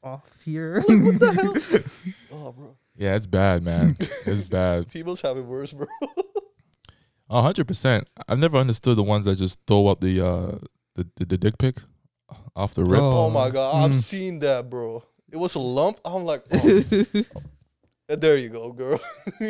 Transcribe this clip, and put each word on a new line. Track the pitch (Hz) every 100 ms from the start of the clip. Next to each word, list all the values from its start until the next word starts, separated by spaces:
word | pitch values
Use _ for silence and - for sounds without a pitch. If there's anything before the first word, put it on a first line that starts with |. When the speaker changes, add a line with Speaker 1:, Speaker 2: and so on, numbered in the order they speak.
Speaker 1:
off | 131 135 _ _
here." | 160 156 160 170
<laughs> | 415
Speaker 2:
What | 214 185 -
the | 480
hell? | 392 381 208 320 196 - - 180 - _
Oh, | 147 139
bro. | 123 147 _ _ -
Speaker 3:
Yeah, | 98 101
it's | 98
bad, | 92 98 87
man. | 85 85 80 - -
Speaker 2:
<laughs> | 554 -
Speaker 3:
It's | 101 92
bad. | 95 92 87 85
Speaker 2:
People's | 165 165 180
have | 143 131
it |
worse, | 120 131 139
bro. | 143 349 880 285 - 381 415 - _
<laughs> | _ _ - _ _ _ _
Speaker 3:
A | 120
hundred | 123 - 131
percent. | - 131 110 - - -
I've | 123
never | 165 143
understood | 135 110 127 110
the |
ones | 101 104 101
that | 95
just | 92 - -
throw | 104 101
up | 95
the, | 92 92
uh, | 90 87 87 85 - _ _
the, | - 87 -
the, | 87
the | 92
dick | 107 -
pic | 131 - - _ _ _ _ - - -
off | 101
the | -
rip. | 90 135
Speaker 4:
Oh. | 139 127 -
Speaker 2:
Oh |
my | 131 127
God, | 131 135 160
I've | 143 135
Speaker 1:
Mm. |
Speaker 2:
seen | 113 196 185 165
that, | 143 127 123
bro. | 123 113 117 - _ _
It | 160
was | 180
a | 151
lump. | 123 131 175 220
I'm | 170 185
like, | 170 143 -
"Oh." | 185 294 202 -
Speaker 4:
<laughs> | 202 - 208 - - - _ _ _ _ _ -
Speaker 2:
There | 151 156 143
you | 117
go, | 113 117
girl. | 120 127 151 679 622 -
<laughs> | -